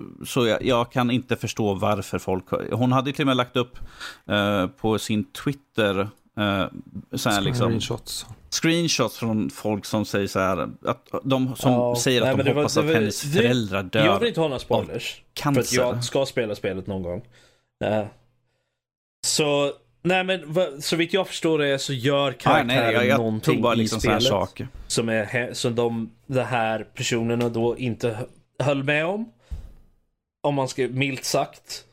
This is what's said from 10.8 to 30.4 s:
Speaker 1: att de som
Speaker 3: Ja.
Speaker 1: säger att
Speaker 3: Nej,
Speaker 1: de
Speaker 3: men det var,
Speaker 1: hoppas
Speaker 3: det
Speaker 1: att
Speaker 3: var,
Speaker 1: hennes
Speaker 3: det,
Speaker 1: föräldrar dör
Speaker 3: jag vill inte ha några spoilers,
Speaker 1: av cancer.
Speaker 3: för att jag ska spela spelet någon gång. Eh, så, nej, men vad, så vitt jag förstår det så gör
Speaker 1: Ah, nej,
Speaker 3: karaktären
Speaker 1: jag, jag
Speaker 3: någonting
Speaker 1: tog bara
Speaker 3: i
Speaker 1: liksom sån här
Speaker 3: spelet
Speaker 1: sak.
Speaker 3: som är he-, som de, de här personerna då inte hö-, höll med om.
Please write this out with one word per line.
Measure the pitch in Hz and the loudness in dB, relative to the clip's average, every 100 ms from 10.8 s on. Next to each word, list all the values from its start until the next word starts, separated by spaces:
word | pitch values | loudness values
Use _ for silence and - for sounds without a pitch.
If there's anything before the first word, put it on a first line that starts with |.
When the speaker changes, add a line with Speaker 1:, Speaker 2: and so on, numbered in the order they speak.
Speaker 1:
att | - 120 _ - | -6 -6 _ -6
de | 135 131 131 120 | 0 0 0 0
som | 135 | 2
Speaker 3:
Ja. | 123 123 120 | 4 2 2
Speaker 1:
säger | 131 123 | 2 4
att | 120 | 4
Speaker 3:
Nej, | |
Speaker 1:
de | 135 | 2
Speaker 3:
men | 139 | 2
det | |
var, | 147 | 2
Speaker 1:
hoppas | 147 | 2
Speaker 3:
det | - | 2
Speaker 1:
att | 147 | 2
Speaker 3:
var, | |
Speaker 1:
hennes | 160 - - | 2 0 -2
Speaker 3:
det, | 143 170 | 0 2
Speaker 1:
föräldrar | 233 127 104 98 | 4 4 0 -2
dör | 92 110 | 0 2
Speaker 3:
jag | 107 98 | 4 4
vill | 117 | 2
inte | 160 | 0
ha | 156 | 0
några | 123 | -2
spoilers, | - 113 90 120 - - | 0 0 0 -6 -8 -12
Speaker 1:
av | _ - | _ -4
cancer. | 147 135 | 0 2
Speaker 3:
för | 117 127 | 2 2
att | 123 | 0
jag | 120 | 0
ska | 120 139 135 | -2 0 0
spela | - 110 | -2 -2
spelet | 104 104 95 92 | -4 -4 -4 -6
någon | 95 | -6
gång. | 87 87 - - _ _ _ - | -6 -8 -10 -20 _ _ _ -6
Eh, | 101 107 104 - _ _ _ _ _ _ _ _ _ _ - | -2 0 -2 -10 _ _ _ _ _ _ _ _ _ _ -2
så, | - 151 143 143 - _ _ | 0 2 2 0 -2 _ _
nej, | 165 185 | 0 2
men | 185 185 151 | 0 -2 -2
vad, | 160 170 139 | 0 0 -2
så | - 165 | -2 0
vitt | 170 | 2
jag | 196 175 | 0 -2
förstår | - 165 156 | -2 0 2
det | 143 135 | 2 0
så | - | -2
gör | 135 131 139 143 | -2 0 2 0
Speaker 1:
Ah, | |
nej, | - | 0
Speaker 3:
karaktären | - 151 120 131 117 | 2 2 4 2 2
Speaker 1:
jag, | 113 123 | 2 4
jag | 135 | 2
Speaker 3:
någonting | 113 107 - | 2 0 2
Speaker 1:
tog | 117 | 2
bara | 117 | 4
Speaker 3:
i | 113 | 2
Speaker 1:
liksom | 107 110 | 2 0
sån | 117 | 2
här | 104 | 2
Speaker 3:
spelet | 123 | 2
Speaker 1:
sak. | 98 98 - 120 - - | 2 0 -6 -12 -12 -6
Speaker 3:
som | - 117 | -2 0
är | 113 | 0
he-, | 101 123 120 | 0 -2 -4
som | - 127 | -2 -2
de, | 117 120 117 113 - - | 0 0 -2 -6 -10 -4
de | 131 | -2
här | 113 120 113 110 107 | 0 0 0 -2 -6
personerna | - 123 120 117 117 120 | -6 -2 0 0 0 0
då | 113 117 113 | 0 0 0
inte | 127 104 120 | -4 -2 -4
hö-, | 107 - - _ - | -4 -10 -16 _ -4
höll | 131 139 | 0 0
med | 135 151 165 | 0 0 0
om. | 214 233 - - - - - - _ _ _ _ _ | -4 -8 -14 -14 -14 -14 -20 -20 _ _ _ _ _